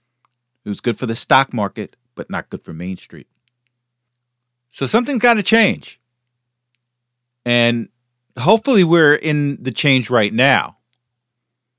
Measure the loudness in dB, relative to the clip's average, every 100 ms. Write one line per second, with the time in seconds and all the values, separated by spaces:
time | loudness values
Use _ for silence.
0 | _ _ _ _ _ _ -12 -6 -6 -4
1 | -6 -4 2 2 2 -2 -6 -6 -12 _
2 | _ -16 -10 -10 -10 -14 -12 -10 -10 -10
3 | -14 -20 -20 _ _ _ _ _ _ _
4 | _ _ _ _ _ _ _ -8 -2 -2
5 | 0 0 2 0 2 2 2 -2 -10 -20
6 | _ _ _ _ _ _ _ _ _ _
7 | _ _ _ _ -2 0 2 0 -6 _
8 | _ _ _ -4 2 2 4 2 4 4
9 | 4 2 0 -2 -2 -4 -8 -2 0 0
10 | 2 0 0 2 2 2 -2 _ _ _
11 | _ _ _ _ _ _ _